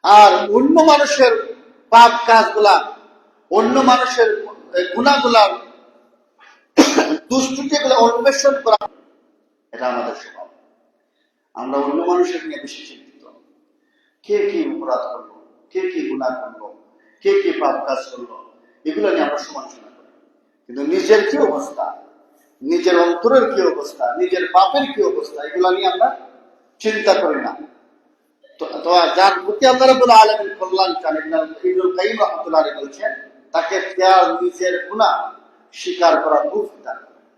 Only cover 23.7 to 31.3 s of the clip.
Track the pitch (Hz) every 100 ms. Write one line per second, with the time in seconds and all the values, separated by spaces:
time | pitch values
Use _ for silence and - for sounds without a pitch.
23.7 | - - - 127 - - 180 - 180 196
24.7 | 277 269 214 180 - - 143 147 359 359
25.7 | 202 359 370 - - - _ _ _ _
26.7 | _ 220 214 214 185 170 135 120 - -
27.7 | _ _ _ _ _ _ _ _ _ 160
28.7 | - 165 175 165 180 190 - - - 262
29.7 | 254 262 254 247 220 214 214 196 170 180
30.7 | 190 185 165 160 156 156